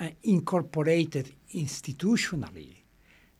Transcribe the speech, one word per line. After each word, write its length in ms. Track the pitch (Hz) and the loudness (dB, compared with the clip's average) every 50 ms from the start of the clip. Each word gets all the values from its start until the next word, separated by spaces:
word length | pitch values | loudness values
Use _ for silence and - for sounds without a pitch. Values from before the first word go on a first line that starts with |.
uh, 80 | 175 160 - - - | -8 -8 -8 -4 2
incorporated 1080 | 226 196 165 - - 190 180 156 - - 160 147 156 165 170 160 160 - 139 131 - - _ _ - - | 4 4 4 4 2 0 0 0 0 -2 0 2 4 4 4 2 0 -2 -4 -6 -6 -10 _ _ -10 -6
institutionally, 1200 | 175 151 - - - - - 131 - 170 202 233 - - - 180 147 107 - 92 82 73 65 - - _ _ _ _ _ _ _ _ _ _ _ _ | -6 -4 -4 -6 -8 -8 -10 -6 -2 2 2 2 2 2 0 -2 -4 -6 -6 -10 -16 -18 -18 -20 -20 _ _ _ _ _ _ _ _ _ _ _ _